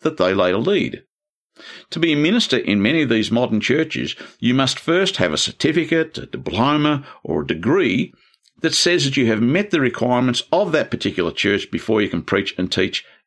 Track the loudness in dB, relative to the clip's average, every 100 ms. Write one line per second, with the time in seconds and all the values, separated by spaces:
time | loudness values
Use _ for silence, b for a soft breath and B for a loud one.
0 | -4 0 0 2 2 2 0 0 -2 -6
1 | -16 _ _ _ _ -20 B B B -2
2 | 0 2 2 2 2 0 2 2 2 2
3 | 2 2 2 0 2 0 0 0 0 -4
4 | -8 -8 B B 0 2 0 -2 0 0
5 | 0 0 0 0 -4 -2 0 0 0 0
6 | 0 -6 -12 -10 -6 0 2 2 2 0
7 | -6 B -6 -4 -2 -2 0 2 2 0
8 | -4 _ b b _ _ -2 0 2 2
9 | 0 2 2 2 2 2 0 0 0 0
10 | 0 2 0 -2 -2 0 2 0 -2 -4
11 | -4 -2 -2 0 0 0 -2 -6 0 0
12 | 0 -2 -2 -2 -2 -4 -4 0 -2 -4
13 | -10 b